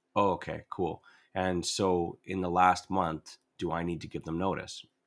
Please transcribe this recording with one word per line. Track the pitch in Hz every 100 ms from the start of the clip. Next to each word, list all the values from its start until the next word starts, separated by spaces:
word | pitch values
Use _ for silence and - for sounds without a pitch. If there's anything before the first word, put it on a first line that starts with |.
| _ 101
"Oh, | 101
okay, | 82 - 78 -
cool. | - 85 107 _ - _ 95
And | 92 87
so | 85 - 95 90 85 - -
in | 95
the | 90
last | 90 90 87 -
month, | 95 85 78 - - _ -
do | 85
I | 82
need | 85 82
to | -
give | 80
them | 80 82
notice?" | 95 76 - - - _